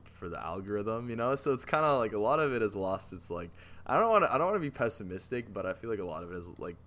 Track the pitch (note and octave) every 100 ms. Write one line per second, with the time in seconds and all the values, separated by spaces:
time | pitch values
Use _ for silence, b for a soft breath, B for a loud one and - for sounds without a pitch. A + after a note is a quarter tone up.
0 | - - F2+ D2+ D2+ F#2 F#2+ G#2 G#2 A2+
1 | A#2+ A2+ A#2+ C3+ D3 C3 - D#3 D#3 C3+
2 | A2 G#2+ A2 D3+ D3 A#2+ A2 G2 F#2+ G2
3 | - F2+ - E2+ F2 - B B - C#3
4 | A3+ G#3+ E3+ C3 F3 G#3 D3 - A#2 -
5 | F#2+ F#2 - B2 A2+ G2 F#2 F#2 A#2 G#2
6 | F2+ D#2+ F2 F2+ F2 - F2+ E2+